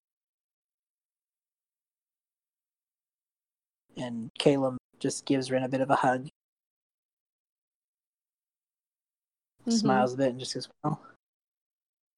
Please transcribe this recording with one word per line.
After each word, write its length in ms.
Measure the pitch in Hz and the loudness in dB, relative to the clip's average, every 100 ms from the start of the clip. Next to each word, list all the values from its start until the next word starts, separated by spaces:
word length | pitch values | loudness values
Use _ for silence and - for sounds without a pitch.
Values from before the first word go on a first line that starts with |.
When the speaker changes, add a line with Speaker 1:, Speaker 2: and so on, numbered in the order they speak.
| _ _ _ _ _ _ _ _ _ _ _ _ _ _ _ _ _ _ _ _ _ _ _ _ _ _ _ _ _ _ _ _ _ _ _ _ _ _ _ - | _ _ _ _ _ _ _ _ _ _ _ _ _ _ _ _ _ _ _ _ _ _ _ _ _ _ _ _ _ _ _ _ _ _ _ _ _ _ _ -12
Speaker 1:
And 340 | 123 117 117 - | -8 -8 -10 0
Caleb 400 | 151 139 131 127 _ - | 2 4 0 -4 _ -6
just 260 | 135 - - | -4 -4 0
gives 260 | 139 131 | 0 0
Rin 120 | 131 | -2
a 60 | 127 | 0
bit 120 | 131 | 0
of 80 | 135 | 2
a 60 | 135 | 2
hug. 320 | 131 131 135 _ _ _ _ _ _ _ _ _ _ _ _ _ _ _ _ _ _ _ _ _ _ _ _ _ _ _ _ _ _ _ _ _ | 2 0 -4 _ _ _ _ _ _ _ _ _ _ _ _ _ _ _ _ _ _ _ _ _ _ _ _ _ _ _ _ _ _ _ _ _
Speaker 2:
Mm-hmm. 100 | - | 0
Speaker 1:
Smiles 420 | 233 208 131 127 | 2 4 4 2
a 40 | 127 | 2
bit 120 | 135 | 0
and 100 | 123 | 0
just 140 | 131 | -8
goes, 160 | 131 - _ | -8 -10 _
"Well, 180 | 147 156 - - _ _ _ _ _ _ _ _ _ | -6 -6 -10 -20 _ _ _ _ _ _ _ _ _